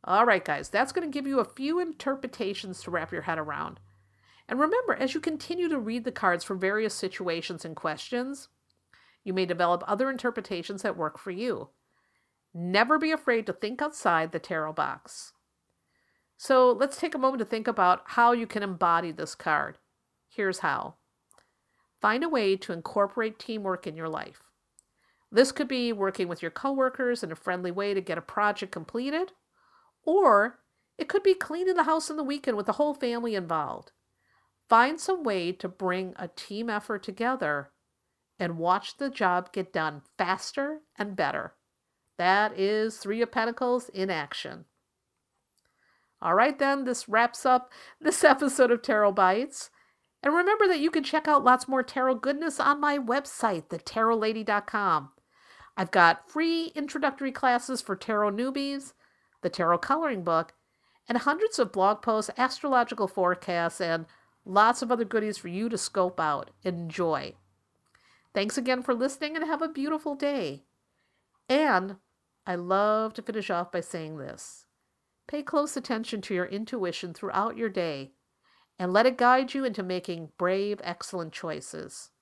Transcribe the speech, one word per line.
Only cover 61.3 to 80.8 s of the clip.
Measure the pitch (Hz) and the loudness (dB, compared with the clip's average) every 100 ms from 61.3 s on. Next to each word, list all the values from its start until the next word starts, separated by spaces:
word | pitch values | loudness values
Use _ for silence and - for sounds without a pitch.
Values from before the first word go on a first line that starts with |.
| 311 440 - | 2 0 2
of | 220 | 0
blog | 196 190 208 | 4 4 4
posts, | - 220 220 - | 0 0 -2 -2
astrological | 254 269 294 247 - 226 196 | -2 0 2 2 2 0 -4
forecasts, | 196 180 180 - 175 170 - | 2 2 2 -2 0 0 -2
and | 170 165 160 _ _ _ | -2 -2 -4 _ _ _
lots | - 190 214 240 | 0 6 6 4
of | 240 | 0
other | 240 214 | 0 0
goodies | 226 214 202 | -2 -2 -6
for | 175 | -6
you | 180 226 | -4 -4
to | 220 | -4
scope | - 202 180 180 | -4 0 0 0
out | 156 143 - _ 190 | -2 -2 -4 _ -6
and | 175 | -4
enjoy. | 170 160 170 147 80 - _ _ _ _ _ _ _ _ _ | -8 -2 0 0 -4 -14 _ _ _ _ _ _ _ _ _
Thanks | - 208 - | -2 -2 -2
again | 247 262 | -2 -2
for | 254 240 | 0 0
listening | 262 269 302 320 | 0 -2 -6 -4
and | 311 | -2
have | 302 | -2
a | 320 | -4
beautiful | 311 285 311 302 277 | -4 -4 -4 -4 -4
day. | 285 277 170 143 _ _ _ _ _ _ _ _ _ | -2 -2 -4 -8 _ _ _ _ _ _ _ _ _
And | 262 302 190 190 196 _ _ _ _ - | 2 4 2 0 -12 _ _ _ _ -6
I | 180 | -6
love | 175 190 208 214 220 | 0 2 4 2 0
to | 214 | -6
finish | 220 220 196 | -8 -6 -2
off | 175 175 | -4 -2
by | 175 | -6
saying | 170 175 156 156 | -6 -10 -10 -10
this. | 135 - - - _ _ _ _ _ _ - | -12 -14 -18 -20 _ _ _ _ _ _ -8
Pay | 294 | -8
close | 285 302 285 285 | -2 0 0 -4
attention | 254 226 226 214 | -4 -6 -4 -8
to | - | -4
your | 185 180 | -4 -2
intuition | 202 220 247 185 160 175 | -6 -6 -4 -4 -4 -10
throughout | 160 196 185 214 226 | -10 -4 -2 -2 -2
your | 226 | -4
day | 190 170 139 135 _ _ _ _ _ _ _ | -2 -4 -6 -12 _ _ _ _ _ _ _
and | 180 | 2
let | 196 240 | 6 6
it | 254 | 6
guide | 240 254 262 | 6 6 4
you | 277 262 | -2 -4
into | 214 | -4
making | 185 180 180 170 160 _ | -4 -4 -4 -10 -10 _
brave, | 180 190 202 202 | 0 0 -2 -4